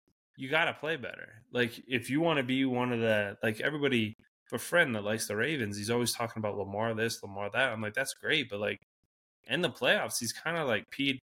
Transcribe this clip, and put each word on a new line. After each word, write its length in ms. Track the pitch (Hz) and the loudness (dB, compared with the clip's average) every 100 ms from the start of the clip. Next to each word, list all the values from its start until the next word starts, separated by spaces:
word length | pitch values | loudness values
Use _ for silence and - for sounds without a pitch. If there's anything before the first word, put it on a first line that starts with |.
| _ _ _ - | _ _ _ -14
You 120 | 135 | -2
gotta 240 | 151 165 | 2 2
play 240 | 117 147 160 | 0 -4 -4
better. 460 | 104 - 50 - - | -6 -10 -16 -18 -6
Like, 300 | 123 120 - - | 0 0 0 -2
if 200 | 127 - | -2 0
you 100 | 139 | 2
wanna 220 | 165 151 | 4 4
be 220 | 123 131 | 2 2
one 280 | 135 123 123 | 2 2 2
of 80 | 120 | 2
the, 360 | 113 107 101 101 | 4 4 2 0
like, 180 | 113 107 | -2 0
everybody, 540 | 139 151 143 123 107 107 _ _ _ | 0 2 2 4 2 -2 _ _ _
a 60 | 123 | -8
friend 360 | - 170 156 | 2 4 4
that 100 | 110 | 2
likes 220 | 101 110 - | 0 -2 -2
the 80 | 104 | 0
Ravens, 400 | 127 156 104 101 | 0 0 -2 -4
he's 140 | 104 | 0
always 220 | 120 120 | 2 2
talking 280 | - 113 113 | 0 -4 -2
about 160 | 107 98 | -4 -4
Lamar 380 | 98 101 113 | -4 -2 -2
this, 280 | 110 113 113 | 0 -2 -2
Lamar 280 | 104 98 101 | -8 -8 -4
that. 220 | 104 131 | 0 0
I'm 80 | 110 | 0
like, 120 | 107 | -4
"That's 200 | 104 135 | -2 -4
great," 340 | - 107 151 117 | -4 0 0 0
but, 120 | 101 | -2
like, 180 | 104 104 _ _ _ _ _ _ - | -2 -4 _ _ _ _ _ _ -6
in 140 | 139 | -2
the 80 | 175 | -2
playoffs, 480 | - 131 202 123 - | 0 2 2 2 -2
he's 140 | 110 | -4
kinda, 320 | - 156 170 | -6 -4 -2
like, 200 | 143 107 - | 0 0 -2
peed, 280 | - 139 131 | -2 0 0